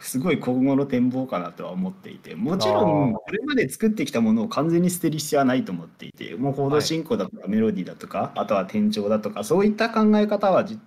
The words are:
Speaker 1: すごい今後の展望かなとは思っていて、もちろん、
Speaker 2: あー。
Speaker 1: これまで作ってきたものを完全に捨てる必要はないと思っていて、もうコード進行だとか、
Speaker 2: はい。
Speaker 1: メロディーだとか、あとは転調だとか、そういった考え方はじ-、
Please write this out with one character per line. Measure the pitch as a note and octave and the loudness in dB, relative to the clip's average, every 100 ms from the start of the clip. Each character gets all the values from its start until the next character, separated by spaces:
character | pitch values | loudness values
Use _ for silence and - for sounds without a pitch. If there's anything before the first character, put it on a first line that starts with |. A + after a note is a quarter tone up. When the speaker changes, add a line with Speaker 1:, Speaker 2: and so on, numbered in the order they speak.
Speaker 1:
す | - B2+ | -6 -2
ご | F3 | 0
い | C#3+ | 0
今 | - B2+ | 0 2
後 | C3+ | 4
の | C3+ C#3 | 2 2
展 | B2 B2+ | 2 2
望 | B2+ C3 | 0 -4
か | F#2 | -4
な | F2 | -6
と | - F2 | -8 -8
は | |
思 | F#2 F#2 | -4 -6
っ | |
て | F#2 - | -6 -16
い | - | -18
て、 | - | -14
も | D#2+ A2+ F#3+ | -6 -2 0
ち | G#2+ | 2
ろ | |
ん、 | G#3 G#3 - - | 2 4 4 2
Speaker 2:
あ | |
ー。 | |
Speaker 1:
こ | - - | 0 -4
れ | G3+ | -6
ま | C4+ | -2
で | C4+ C#3+ | 0 0
作 | - A3 | 0 0
っ | |
て | G#3+ D3 | 0 -2
き | |
た | A#2 | 2
も | A2+ | 4
の | A2+ | 4
を | G#2 | 2
完 | - D#3 | 0 2
全 | E3+ | 2
に | F3+ | 2
捨 | F3 | 0
て | E3 | -2
る | D3+ | -2
必 | - | -2
要 | C#3+ | 2
は | |
な | C3 | 2
い | B2+ | 2
と | G#2+ | -2
思 | F2+ | -6
っ | E2 | -10
て | - - | -18 -20
い | |
て、 | - - | -14 -12
も | F2+ C#3 | -4 -4
う | |
コ | C3+ C#3 | -2 0
ー | |
ド | D3 | 0
進 | C#3+ E3 | 0 -4
行 | D#3+ A2 | -2 -4
だ | F#2+ | -4
と | - | -8
か、 | |
Speaker 2:
は | F#2+ | -4
い。 | |
Speaker 1:
メ | G#2+ | 0
ロ | A2 | 2
デ | F#2+ | 0
ィ | |
ー | E2+ | -6
だ | |
と | - - | -10 -10
か、 | F#2+ B2 - | -6 -6 -4
あ | G2+ | -2
と | |
は | G2+ | 0
転 | F#2 G#2+ G#2+ | 0 0 0
調 | G#2+ G#2 | 0 0
だ | G#2+ | 0
と | G#2 | -2
か、 | - | -8
そ | G#2+ E3+ | 0 2
う | G#3+ | 2
い | |
っ | |
た | G#3 A3+ | 2 0
考 | A3+ G#3+ G#3 | 2 4 4
え | G#3 | 2
方 | G3+ G3 | 2 4
は | E3 | 2
じ-、 | A2 A2 | 2 -6